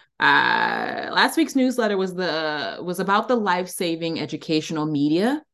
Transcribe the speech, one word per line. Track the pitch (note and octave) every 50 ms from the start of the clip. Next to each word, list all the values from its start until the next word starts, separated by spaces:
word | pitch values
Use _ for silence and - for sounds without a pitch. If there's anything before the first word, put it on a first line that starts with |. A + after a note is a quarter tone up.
| _ _ _ -
uh, | - C#3+ C#3+ - A#1+ A#1+ A#1 A1+ A1+ A#1 A#1 A1+ A#1 - - - - - -
last | - G#3+ C4 -
week's | E4 D#4+ - -
newsletter | C4+ B3+ C4 B3 B3 A3+ G#3 G3+
was | F#3+ F#3+ F#3 F3
the, | F3+ F#3 E3 D3+ D#3+ D#3+ D#3 D3+ D3 B2+ F#2+ C#2+ - E3
was | F3 F3 F3+
about | F3+ F#3 G3 G#3+ A3 A3
the | B3+
life-saving | A#3 G#3 G3 F3+ F3+ F#3 F3+ - - F#3+ E3+ E3 D#3+ E3+ E3 E3 -
educational | C#3+ C#3 D#3+ D3 - - D#3+ D#3 D3+ - E3 D3+ D3+
media | D#3 D#3 C#3 C#3+ D3+ D#3 F3 G3+ B3 C#4+ D4+ - _